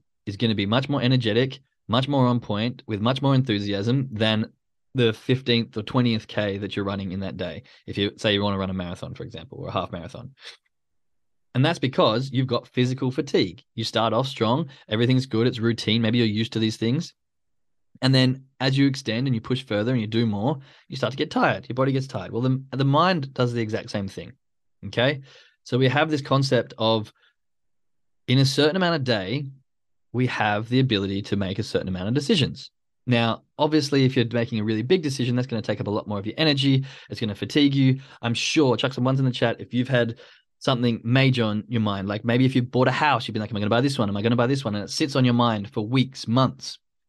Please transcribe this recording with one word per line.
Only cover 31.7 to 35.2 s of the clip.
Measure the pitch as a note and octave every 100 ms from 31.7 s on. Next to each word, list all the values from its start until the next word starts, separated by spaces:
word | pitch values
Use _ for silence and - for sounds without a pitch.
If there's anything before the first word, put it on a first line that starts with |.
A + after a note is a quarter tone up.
| - F#2
amount | F2+ G2
of |
decisions. | C#3 C#3 F#3+ F#2+ - - _ _ _ B2
Now, | A#2+ A#2 - _ -
obviously, | D3+ D3+ C3+ C#3
if | B2+ C3
you're | A#2
making | A#2 A2+ A2+
a |
really | G#2+ A2
big | A#2+ F#3
decision, | D3 C3+